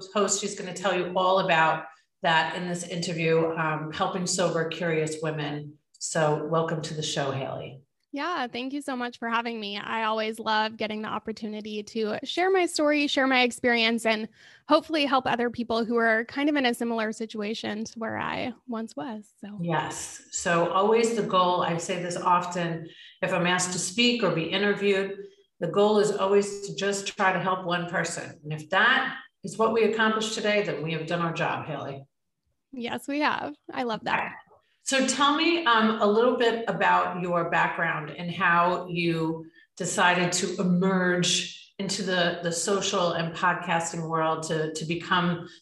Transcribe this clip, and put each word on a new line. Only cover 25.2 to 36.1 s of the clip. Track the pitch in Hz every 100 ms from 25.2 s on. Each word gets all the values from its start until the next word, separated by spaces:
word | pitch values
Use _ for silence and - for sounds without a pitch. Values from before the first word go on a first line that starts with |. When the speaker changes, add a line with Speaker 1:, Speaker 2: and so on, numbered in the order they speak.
| - - _ -
Speaker 1:
the | 170
goal | 202 208 214
is | 202
always | 190 190 202 196 - -
to | 151
just | 196 202 - -
try | 202
to | 180
help | 185 185
one | 170 175 170
person. | 170 165 151 127 -
And | 147
if | 151 -
that | 190 226 269 247 - - _ 180
is | 214
what | 226
we | 226 208
accomplish | 226 220 214 - 220
today, | 208 208
then | 170 147
we | 160
have | 160 160
done | 170
our | 170
job, | 151 147 147 151
Haley. | 143 131 139 - _ _ _ _ _ _
Speaker 2:
Yes, | 262 233 240 -
we | 285
have. | 277 - - 294 -
I | 262
love | 240 214
that. | - -
Speaker 1:
Okay. | - - - _ _ _
So | - 269 -
tell | - 285 302
me, | 330 339 240
um, | 226 220 220
a |
little | 208